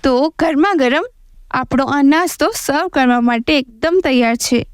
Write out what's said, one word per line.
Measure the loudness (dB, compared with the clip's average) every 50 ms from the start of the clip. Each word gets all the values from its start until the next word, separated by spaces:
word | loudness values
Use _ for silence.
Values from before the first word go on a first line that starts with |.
| 0
તો | 2 2 2 0 -2 -2 -2
ગરમા | -2 0 2 2 0 2 2 0
ગરમ | 0 0 0 -2 -4 -6 _ _ -20 -20 -20 -20 -14 -8 -6 -6
આપણો | -6 -2 -2 -2 -2 0 0
આ | 2 4 4
નાસ્તો | 4 2 0 -2 -2 -2 -2 -2 -2 -4
સર્વ | -4 -4 -2 -2 -4 -2 -2
કરવા | 0 2 2 2 2 2 0
માટે | 0 -2 -2 0 0
એકદમ | -2 -2 -4 -10 -4 -2 0 0 2 2
તૈયાર | 2 2 2 2 2 0 -2 -2
છે. | -2 -2 -2 -2 -4